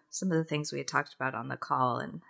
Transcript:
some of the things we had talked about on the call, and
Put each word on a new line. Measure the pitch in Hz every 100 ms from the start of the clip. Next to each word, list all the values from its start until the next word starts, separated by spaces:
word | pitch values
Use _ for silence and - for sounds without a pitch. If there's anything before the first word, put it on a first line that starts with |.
| _
some | - 190
of | 160
the |
things | 160 151 147
we | 139
had | 135
talked | 139 143
about | - 131 131
on | 127
the | 127
call, | - 139 127 120
and | 139 165 -